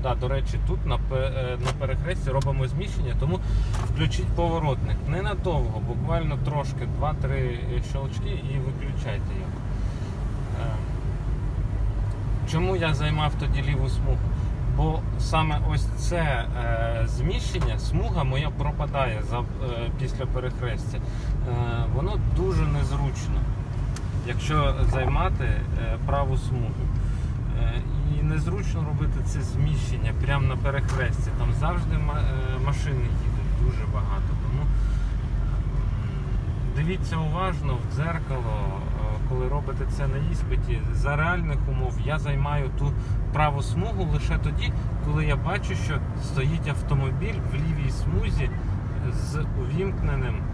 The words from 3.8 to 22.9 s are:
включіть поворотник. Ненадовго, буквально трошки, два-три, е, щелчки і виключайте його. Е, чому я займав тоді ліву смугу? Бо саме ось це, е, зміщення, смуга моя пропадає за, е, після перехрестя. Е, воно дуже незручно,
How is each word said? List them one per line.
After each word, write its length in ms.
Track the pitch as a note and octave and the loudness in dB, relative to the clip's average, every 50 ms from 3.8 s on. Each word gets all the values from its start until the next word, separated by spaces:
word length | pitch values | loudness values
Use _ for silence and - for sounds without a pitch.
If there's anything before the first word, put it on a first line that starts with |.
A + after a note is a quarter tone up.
| - - - | 0 0 0
включіть 340 | C#3 D#3 D#3+ - - F3+ - | 2 2 2 2 2 0 0
поворотник. 720 | - - E3+ E3+ E3 E3 D#3 D3 C3 A#2+ - - - - - - | 2 2 2 2 2 2 2 2 0 0 0 0 0 0 0 0
Ненадовго, 760 | D3+ E3+ G3 G#3+ F3 - - F3+ E3 C#3+ C3 - - - - - | 0 0 0 0 -2 0 0 0 0 0 0 0 -2 -2 -2 -2
буквально 500 | - - - - E3+ E3+ E3 D#3 D3+ C3 - | -2 -2 0 0 0 2 2 0 0 0 -2
трошки, 420 | B2+ C#3+ D3 C#3 C3+ - - B2 - - - | -2 0 -2 -2 -2 -4 -4 -4 -4 -2 0
два-три, 640 | - B2 - - C#3 C3+ C3+ C3 C3 B2+ A#2+ A#2 - B2 B2 A#2 | 0 0 0 0 -2 -2 0 0 0 -2 -2 -2 -4 -2 -2 -2
е, 40 | - - | -2 -2
щелчки 400 | - C#3 C#3 C#3 - - - - | -2 -4 -4 -4 -4 -4 -2 -2
і 280 | - - - C#3 C3+ C#3 | -2 -2 -4 -2 -2 -2
виключайте 760 | C3+ C3 C3+ - - C#3 C3+ - - B2+ G#2+ - - - - | -2 -2 -4 -4 -4 -4 -2 -2 -2 -2 -2 -4 -4 -4 -4
його. 280 | - - - - - - - - - - - - - - - - - - - - - - - - - | -4 -4 -4 -6 -6 -4 -4 -4 -2 -2 -2 -2 -4 -4 -6 -4 -4 -4 -4 -2 -4 -4 -4 -4 -2
Е, 100 | - - - - - - - - - - - - - - - - - - - - - - - - - - - - - - - - - - - - - - | -2 -2 -2 -2 -4 -4 -4 -4 -2 -4 -4 -2 -2 -2 -2 -2 -2 -2 -2 -2 -2 -2 0 0 0 0 0 0 0 -2 -2 -4 -2 -2 -2 -2 -2 0
чому 240 | - D#3+ E3+ F#3 F#3+ | 0 2 2 2 2
я 180 | F3+ E3 D#3+ D#3 | 2 2 0 0
займав 380 | C#3 D3+ D3+ D3+ D#3 D3+ D3 - - | 0 2 0 2 2 2 2 0 0
тоді 240 | D3 C#3 B2+ C3+ C3+ | 0 0 0 2 2
ліву 260 | C3+ C#3+ C#3 - C3 | 0 2 2 2 0
смугу? 280 | - - - - - - - - - - - - - - - - - | 2 0 2 2 2 2 2 0 0 0 0 -2 -2 -2 0 0 2
Бо 240 | - D3+ D#3 D#3 D#3 - - - - | 2 2 2 2 0 -2 -2 -2 0
саме 400 | - - - D#3 D#3+ D#3+ D3+ - - D#3 | 0 2 2 2 2 2 2 2 2 2
ось 140 | D3+ D3 - | 2 2 0
це, 360 | - - - - - F3 F3 | 0 -2 -2 -2 0 0 2
е, 840 | D#3+ D3 C3+ B2+ - - - - A#2+ A#2 A#2 A2+ A2+ A#2 A2 A2 A2 A2 | 2 2 0 0 0 -2 -2 -2 0 0 0 0 0 0 0 0 0 0
зміщення, 720 | - - B2 D#3+ G#3 A#3+ - - - - - - - - | 0 0 0 0 0 0 -2 -2 -2 0 0 0 0 0
смуга 440 | - - - C3+ B2 A2+ - E3+ C#3+ | 0 0 0 0 0 0 0 0 0
моя 260 | C3 C3 C3+ D3+ D3+ | 0 0 0 0 -2
пропадає 720 | C#3 - C3+ D3 D3 - D3+ C#3 - C#3+ C3+ B2 A2 G#2+ - - | -2 -2 -2 -2 0 0 -2 -2 0 0 0 0 0 -2 -2 -2
за, 100 | A2+ B2 | -2 -2
е, 40 | - - - - B2 B2 A#2 A2+ A#2+ A#2 - - | -2 -4 -4 -4 -4 -4 -4 -2 -2 -4 -2 -2
після 260 | C3 - - - C3 | -2 -4 -2 -2 -2
перехрестя. 720 | A#2+ - C3 B2+ B2 A#2 - B2+ A#2+ A2 - - - - - | -2 -2 -2 -2 -2 -4 -2 -2 -2 -2 -2 -4 -4 -4 -4
Е, 40 | - - - - - - - - - - - - A#2+ B2 A#2+ A#2+ B2 - - | -4 -4 -4 -4 -2 -2 0 0 0 -2 0 0 0 0 0 0 0 0 0
воно 240 | - - - - - - - - | 0 0 0 0 0 2 2 2
дуже 260 | - F3 F#3 F#3 D#3+ | 2 2 2 2 2
незручно, 800 | D#3+ D#3 D3 D3 C#3+ - | 2 2 2 2 2 0